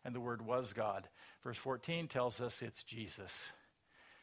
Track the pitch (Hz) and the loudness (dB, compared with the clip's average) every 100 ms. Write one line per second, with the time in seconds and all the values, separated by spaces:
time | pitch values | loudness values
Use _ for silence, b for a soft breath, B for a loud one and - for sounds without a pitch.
0 | 127 123 120 117 113 123 120 117 107 98 | -4 -2 0 0 4 4 4 2 2 2
1 | - B B B 127 113 135 127 - 170 | -4 B B B -6 -2 0 0 0 0
2 | 160 131 123 - 123 - 117 - - 117 | 2 4 4 2 0 0 -4 -6 -8 -6
3 | 131 - 95 - - - - _ _ b | -6 -6 -2 -2 -2 -8 -20 _ _ b
4 | b b | b b